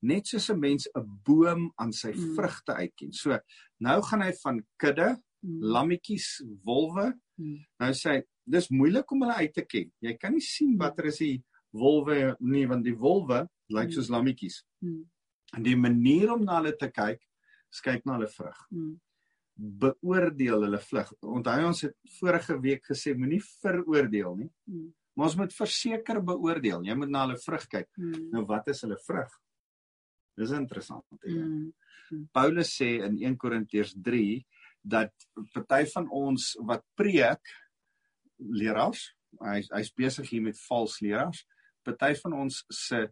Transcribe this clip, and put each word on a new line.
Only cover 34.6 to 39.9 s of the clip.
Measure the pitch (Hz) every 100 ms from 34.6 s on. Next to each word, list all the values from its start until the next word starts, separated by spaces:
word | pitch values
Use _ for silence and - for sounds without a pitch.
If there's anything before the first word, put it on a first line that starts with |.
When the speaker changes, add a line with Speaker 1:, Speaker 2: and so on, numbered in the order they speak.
| - _
Speaker 1:
dat | 101 110 107 _ - - 104
party | - 107 135 151
van | - 165
ons | 135 139 131 - 113
wat | 113 117 _
preek, | - 202 180 120 147 - - _ _ _ _ _ _ _ _
leraars, | 110 110 110 107 147 240 - _ _ -
hy, | 110 101
hy's | 101 104 107